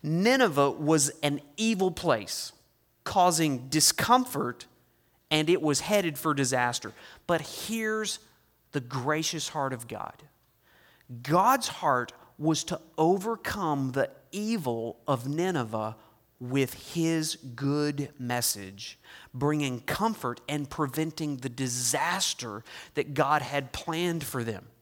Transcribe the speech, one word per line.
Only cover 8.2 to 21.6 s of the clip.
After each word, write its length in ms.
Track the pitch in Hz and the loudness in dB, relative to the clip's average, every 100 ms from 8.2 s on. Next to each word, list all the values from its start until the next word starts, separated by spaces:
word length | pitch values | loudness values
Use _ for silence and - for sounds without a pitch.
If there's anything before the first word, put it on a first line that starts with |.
| - _ _ _ _ | -12 _ _ _ _
the 80 | 147 | -8
gracious 680 | 120 131 127 156 160 165 - | -4 -4 -2 -2 -2 -4 -6
heart 240 | 156 135 | -4 -4
of 140 | 127 120 | -4 -8
God. 360 | 110 - - - _ _ _ _ _ _ _ _ 123 | -10 -10 -12 -20 _ _ _ _ _ _ _ _ -12
God's 440 | 123 170 190 262 - | 0 4 6 4 0
heart 460 | - 165 127 120 - - - | -2 2 2 0 -10 -20 -4
was 240 | 151 156 - | 0 0 -2
to 140 | 165 - - | -8 -8 2
overcome 920 | 160 196 202 226 - 208 175 143 131 | 4 4 0 -4 -6 -4 0 0 0
the 180 | 131 123 - _ | 0 -2 -4 _
evil 680 | 190 214 226 139 113 113 - - | -6 -2 -2 -2 -4 -4 -8 -2
of 200 | 131 127 | -2 -2
Nineveh 680 | 151 180 170 113 110 107 113 - _ _ _ | -2 0 0 -2 -4 -6 -8 -20 _ _ _
with 540 | 123 139 131 - - | -4 0 0 -4 -8
his 420 | 170 160 165 156 - 135 117 | -2 0 0 -2 -6 -10 -4
good 540 | 139 147 147 143 139 - | 0 0 0 -2 -6 -6
message, 800 | 123 123 120 104 95 98 - - - - - | -4 0 0 -2 -8 -12 -16 -16 -20 -20 -16
bringing 460 | 127 143 151 139 123 | -2 0 2 0 -2
comfort 600 | - - 220 214 131 123 - | -4 0 0 0 -4 -6 -6
and 220 | 147 139 | -6 -6
preventing 680 | - 147 127 160 156 156 135 | -2 -2 0 -2 -2 -6 -4
the 120 | 131 | -6
disaster 1120 | 120 | -4